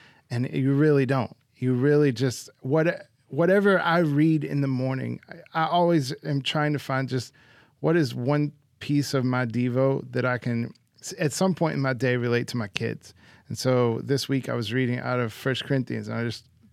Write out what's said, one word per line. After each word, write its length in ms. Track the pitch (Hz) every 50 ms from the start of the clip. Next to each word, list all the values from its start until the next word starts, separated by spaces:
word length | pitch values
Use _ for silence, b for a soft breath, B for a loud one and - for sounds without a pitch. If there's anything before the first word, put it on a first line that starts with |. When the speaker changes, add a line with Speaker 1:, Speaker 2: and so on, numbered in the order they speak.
| B B B B B _
Speaker 1:
Right. 60 | 127 120
Speaker 2:
and 160 | 127 139 -
you 200 | 143 131 135 139
really 320 | 139 156 156 147 139 135
don't. 300 | 120 135 135 110 - - - _ _ _ _
You 160 | 127 127 127
really 380 | 120 131 147 147 147 151 143
just, 380 | 120 104 135 127 113 - - - - _
what, 460 | - 131 143 160 156 170 165 - - - _ _ _ _
whatever 500 | 139 139 170 175 190 208 196 202 190 170
I 200 | - 170 165 175
read 440 | 170 151 143 147 156 160 160 151 147
in 180 | 151 139 143
the 60 | 139 135
morning, 520 | 131 123 131 131 131 131 127 117 120 - - - - 165 - - -
I, 100 | 160 160
I 40 | 156
always 460 | 165 175 175 170 170 160 131 123 - - -
am 180 | 151 143 139
trying 320 | 131 - - 156 147 151 147
to 60 | 139
find 300 | - - 135 131 135 123
just 240 | 131 127 - - b b b b b b b b b _
what 160 | - 151 165 175
is 160 | 151 117 123
one 380 | 123 120 131 147 147 147 147 - _ _ _ _ _
piece 340 | - - 147 143 135 - -
of 120 | 135 123
my 200 | 127 127 127 127
Devo 600 | 117 110 123 123 123 120 131 135 135 135 135 - 127
that 140 | 120 127 123
I 120 | 127 123 117
can 360 | - 123 120 117 117 123 - _ _ _ _ _
s-, 140 | - - - -
at 160 | 175 143 -
some 220 | - 185 190 180
point 180 | - 170 156 -
in 40 | 143
my 120 | 135 131 127
day 240 | 113 135 127 123 123
relate 300 | 120 120 120 120 117 -
to 80 | - 123
my 100 | 110 101
kids. 460 | - - 113 113 110 - - - b b b b b b b -
And 100 | 117 -
so 420 | - 127 127 123 123 117 113 - -
this 260 | 120 139 131 - -
week 180 | 139 131 120 131
I 40 | 120
was 180 | 120 113 101 117
reading 260 | 131 131 120 123 127
out 200 | 127 127 127 123
of 140 | 120 110 -
First 300 | - - 139 127 - -
Corinthians, 420 | - 139 135 120 - 123 110 104 110
and 100 | 117 113
I 60 | 117
just 220 | 117 110 - - _ _ _ _ _